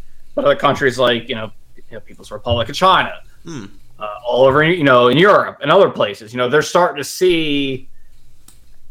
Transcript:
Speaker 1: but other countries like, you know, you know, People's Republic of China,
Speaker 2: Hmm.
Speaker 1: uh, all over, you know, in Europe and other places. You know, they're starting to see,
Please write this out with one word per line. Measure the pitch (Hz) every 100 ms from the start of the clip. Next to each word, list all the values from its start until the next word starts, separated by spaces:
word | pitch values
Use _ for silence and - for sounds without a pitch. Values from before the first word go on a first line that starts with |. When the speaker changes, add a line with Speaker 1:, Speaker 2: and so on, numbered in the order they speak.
| - - - -
Speaker 1:
but | 139
other | 139
countries | 143 131 139 120
like, | 123 120 113
you | 120
know, | 110 - - - -
you | 113
know, |
People's | - - 92
Republic | 107 123 120 110
of | 143
China, | 185 170 117 90 - -
Speaker 2:
Hmm. | 165 156 98 - - -
Speaker 1:
uh, | 107 104 -
all | 123 135
over, | 135
you | 156 180
know, | 143 123 123
in | 135
Europe | 196 165 110 98
and | 139
other | 160 170
places. | - 113 98 110
You | 123
know, | 123
they're | 143
starting | 147 175 175 151
to |
see, | 135 - 185 170 156 143 139 131 - - - - - - - - - - -